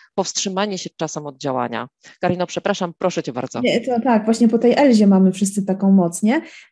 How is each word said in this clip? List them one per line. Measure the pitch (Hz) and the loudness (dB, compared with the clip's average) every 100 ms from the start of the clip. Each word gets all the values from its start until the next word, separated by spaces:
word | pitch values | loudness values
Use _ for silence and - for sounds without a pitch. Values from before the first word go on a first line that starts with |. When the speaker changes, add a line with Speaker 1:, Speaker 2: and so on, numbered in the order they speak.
| _ - | _ -6
Speaker 1:
powstrzymanie | 185 - 196 185 208 185 | -6 -6 -6 -4 -4 -6
się | - - | -10 -8
czasem | 160 160 147 | -10 -8 -12
od | 135 | -10
działania. | 143 127 120 117 123 _ - _ | -6 -4 -4 -6 -10 _ -20 _
Karino, | 180 180 175 | -4 -4 -6
przepraszam, | 175 196 196 175 - | -4 -4 -4 -6 -4
proszę | 185 170 | -4 -4
cię | 151 | -6
bardzo. | 123 127 - | -6 -8 -4
Speaker 2:
Nie, | 247 175 | -2 -2
to | 247 240 | -2 -2
tak, | 254 220 214 | 0 2 2
właśnie | 226 233 | 2 2
po | 226 | 4
tej | 240 - | 2 4
Elzie | 285 220 202 | 4 6 6
mamy | 190 190 | 6 4
wszyscy | 185 196 202 190 | 2 -2 -2 -4
taką | 190 196 | 0 2
moc, | 196 170 170 | 4 2 0
nie? | 214 294 330 - - | -2 -2 -4 -14 -12